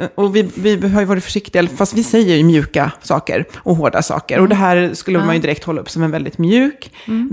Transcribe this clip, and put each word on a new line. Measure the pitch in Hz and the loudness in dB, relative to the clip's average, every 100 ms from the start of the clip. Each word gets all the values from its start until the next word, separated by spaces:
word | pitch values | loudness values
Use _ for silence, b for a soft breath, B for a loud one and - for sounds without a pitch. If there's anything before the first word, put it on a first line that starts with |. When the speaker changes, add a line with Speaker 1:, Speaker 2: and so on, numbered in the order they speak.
| 180 - | -8 -2
Speaker 1:
och | 202 208 | 0 2
vi, | 185 - | 0 -2
vi | 208 196 196 | 0 0 0
har | 202 | 0
ju | 196 | 0
varit | 185 | -2
försiktiga, | - 208 - 180 170 | -2 -8 -2 0 0
fast | - 202 | 0 -2
vi | 208 | 0
säger | 226 226 202 160 | 2 2 4 4
ju | |
mjuka | 165 160 143 147 147 - | 4 4 2 -2 -2 -4
saker | - 143 - 101 165 - | -4 -4 -2 -4 -4 -8
och | - 165 | -2 0
hårda | 143 - | 0 0
saker. | - - - 131 | -2 -4 -2 2
Och | 185 | 2
Speaker 2:
Mm. | |
Speaker 1:
det | 202 | 2
här | 185 180 175 | 2 2 0
skulle | - - 175 | -4 -2 0
Speaker 2:
Ja. | 160 | 0
Speaker 1:
man | 165 | 0
ju | |
direkt | 151 147 | -2 -4
hålla | 170 156 | -6 -8
upp | - | -6
som | 165 | -4
en | 160 | -2
väldigt | 156 143 - | -2 -6 -2
mjuk | 170 233 277 285 - B B | 2 2 2 -2 -16 B B
Speaker 2:
Mm. | 220 247 | -4 -2